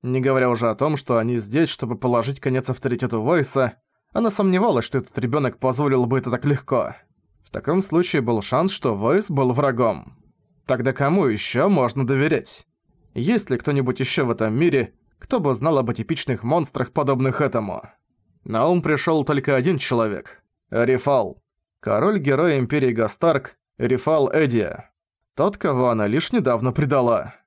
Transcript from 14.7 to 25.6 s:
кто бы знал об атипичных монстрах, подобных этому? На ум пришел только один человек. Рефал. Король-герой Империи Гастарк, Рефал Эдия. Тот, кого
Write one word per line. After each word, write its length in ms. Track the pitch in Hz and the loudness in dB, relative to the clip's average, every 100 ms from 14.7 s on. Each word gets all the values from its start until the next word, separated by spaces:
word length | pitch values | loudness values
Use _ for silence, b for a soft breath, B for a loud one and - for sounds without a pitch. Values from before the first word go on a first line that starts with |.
| 143 113 _ _ _ | 2 -2 _ _ _
кто 220 | - 247 | -4 -2
бы 140 | 143 | 0
знал 240 | 127 156 147 | 0 2 0
об 120 | 120 | 0
атипичных 540 | 120 113 160 - 113 | -4 -4 -6 -4 -4
монстрах, 480 | 117 165 143 - 123 | 0 0 0 -4 -4
подобных 480 | - 139 131 131 131 | -2 0 0 0 0
этому? 420 | 143 117 101 87 - _ _ _ _ _ | -2 -2 -6 -10 -14 _ _ _ _ _
На 220 | - 110 143 | -6 0 2
ум 160 | 180 | 2
пришел 420 | 143 147 - 160 | 0 0 2 0
только 300 | 135 143 135 | 0 0 2
один 240 | 135 139 151 | 0 2 -2
человек. 640 | - 120 110 92 - - _ _ _ | -2 0 0 -4 -10 -20 _ _ _
Рефал. 720 | 107 120 127 143 135 98 - _ _ _ _ | 0 2 2 2 0 0 -8 _ _ _ _
Король-герой 800 | 104 104 175 208 139 135 175 139 | -2 0 2 0 2 2 2 2
Империи 340 | 123 147 131 | 0 2 2
Гастарк, 640 | 113 107 - 165 139 - _ _ - | 2 -2 0 0 0 -4 _ _ -6
Рефал 520 | 120 127 156 156 135 | -2 0 2 2 2
Эдия. 580 | 156 151 117 92 - - _ _ _ _ | 2 2 2 0 -6 -18 _ _ _ _
Тот, 240 | - 147 | -2 -2
кого 320 | 202 | 0